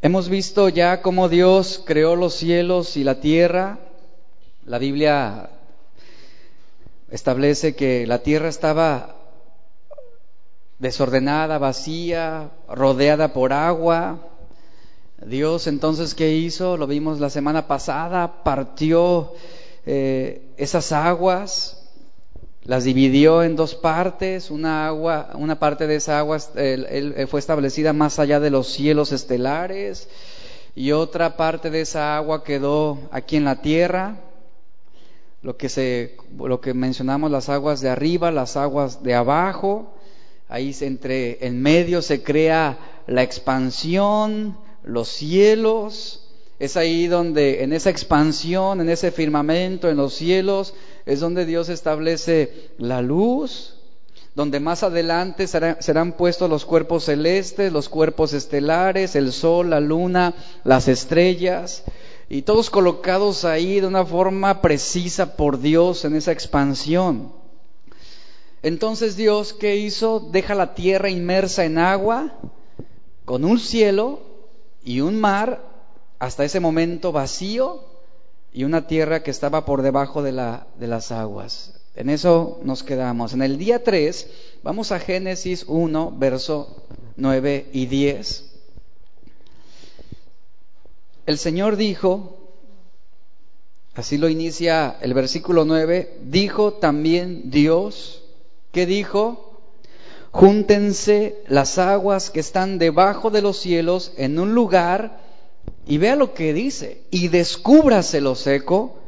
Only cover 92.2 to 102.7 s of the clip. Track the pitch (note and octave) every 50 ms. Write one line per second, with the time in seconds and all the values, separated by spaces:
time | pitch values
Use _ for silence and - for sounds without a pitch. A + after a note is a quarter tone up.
92.2 | G3 F#3 - - - - - - - - - - - - - - - - - -
93.2 | - - - - - - - - - - - - - - - - A#2 - D3 C#3+
94.2 | D#3 E3 D#3+ D#3+ E3 E3 D3+ - E3+ E3+ E3 D#3+ D3+ C3 A#2+ - - B2 B2+ C3
95.2 | C3 C3 - E3 D#3+ - F3 E3+ D#3 D#3 D#3+ D#3+ D#3+ D#3+ F3 F3+ F3+ - - -
96.2 | - B2+ C#3 F#3 G3+ G3+ - - G#3 G#3 G#3 G#3 - D#3 C#3+ D3 D3+ D#3+ E3 F3
97.2 | F3 F3+ F3+ D#3 - C3 B2+ D3 D3 D#3 E3 E3+ G3 G#3 G#3 - - - - -
98.2 | - - - - - - - - - - - F3 F3+ F3 F#3+ G3+ G#3 - - G3+
99.2 | G#3+ A#3 A#3+ A3+ - - - - - - - - - - - - - - - -
100.2 | - - - - F#3 G3 G3+ G#3+ G3+ - G#3 G#3 G#3 G3+ G3 - - - G#3 G#3
101.2 | G#3+ G#3 - - - - C3+ C#3 C3+ C3 - F#3+ F3+ F3+ G3 G3+ F#3 G3+ G3 F#3+
102.2 | F#3 - - D#3+ D3+ - - F#3+ F#3 F#3+